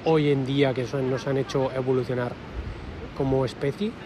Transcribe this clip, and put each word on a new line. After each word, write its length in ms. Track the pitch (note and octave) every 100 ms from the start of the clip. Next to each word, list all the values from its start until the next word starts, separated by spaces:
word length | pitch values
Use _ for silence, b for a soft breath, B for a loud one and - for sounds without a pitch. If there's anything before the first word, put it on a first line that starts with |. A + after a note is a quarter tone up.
hoy 260 | - D#3+ D3
en 140 | C#3 C3
día 280 | C#3 C#3
que 120 | B2+ A#2+
son, 240 | C#3 C3
nos 180 | C3 C#3+
han 100 | C3+
hecho 340 | C3+ C#3 C3
evolucionar 640 | C3 B2+ C3 B2 B2 B2 F#2 - - - - - - - -
como 300 | C3+ C3+ C3
especie, 460 | - C#3+ C#3 G#3 A#3+